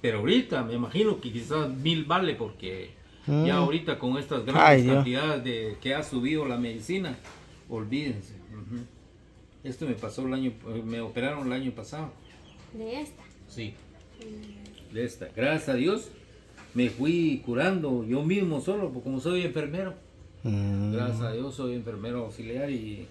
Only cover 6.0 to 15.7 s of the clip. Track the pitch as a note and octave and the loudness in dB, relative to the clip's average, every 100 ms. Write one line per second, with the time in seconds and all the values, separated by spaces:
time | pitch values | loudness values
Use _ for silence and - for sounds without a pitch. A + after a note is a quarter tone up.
6 | D3+ C3 B2+ D#3 C#3 A#2+ A#2+ A2+ A2 F#3 | -2 -2 0 0 0 -2 -2 -6 -4 -2
7 | F3 B2 - - - - - A#2 G#2 C3+ | -2 -6 -12 -20 -20 -20 -8 -6 -2 -2
8 | D3 G#2+ F#2 G2+ F2+ G#2+ G2 A#2+ A#2+ - | -2 -6 -8 -18 -16 -14 -10 -10 -10 -18
9 | - - - - - - C#3 B2+ D3+ A2 | -20 -20 -20 -20 -20 -14 -12 -6 -4 -4
10 | A2 - C3 C3 C3 G#2+ A2+ A2+ A2+ A#2 | -6 -6 -4 -2 -2 -4 -8 -6 -4 -6
11 | A2+ A#2+ C3 D3 C3 B2+ C3 A#2 G2+ D3+ | -4 -2 -2 -2 -4 -2 -4 -6 -10 -10
12 | D#3 - - - - - - A3 A3 B3+ | -10 -12 -20 -20 -20 -20 -18 -10 -8 -8
13 | D4+ - - - - - G#2+ - - - | -8 -12 -20 -20 -16 -10 -10 -10 -20 -20
14 | - - A3 G#3+ G#3+ G3+ - - - G#2+ | -20 -18 -14 -14 -14 -18 -20 -20 -10 -4
15 | A#2+ - - - C3 D#3 D3 | -4 -6 -12 -2 0 0 0